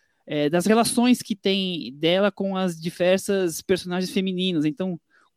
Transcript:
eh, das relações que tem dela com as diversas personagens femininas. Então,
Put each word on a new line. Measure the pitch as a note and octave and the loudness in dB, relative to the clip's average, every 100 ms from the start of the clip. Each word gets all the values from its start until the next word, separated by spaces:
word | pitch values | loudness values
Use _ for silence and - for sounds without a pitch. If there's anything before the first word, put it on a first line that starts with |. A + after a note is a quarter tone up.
| _ _ - | _ _ -6
eh, | D3+ D3 | -2 0
das | F3 G3 | 2 4
relações | A3+ A3+ - B3 A#3+ | 4 2 2 2 2
que | - | 0
tem | G#3 G3 G3 F#3 E3 A2+ | -4 0 0 -2 -4 -8
dela | C#3+ D#3+ F#3 G3+ | -2 2 4 2
com | - G3 F#3+ | 0 -4 -2
as | F#3 E3 | -2 -4
diversas | E3+ - F3+ F#3+ - G3 F3 D#3 | -6 0 2 2 2 0 -2 -2
personagens | - F#3 F3+ F3+ F3+ | -2 -2 -2 -4 -2
femininas. | G3 F#3+ F3+ F#3 E3 D3+ | -2 -2 -2 -2 0 0
Então, | D3+ F#3 E3 _ _ _ | -2 -6 -8 _ _ _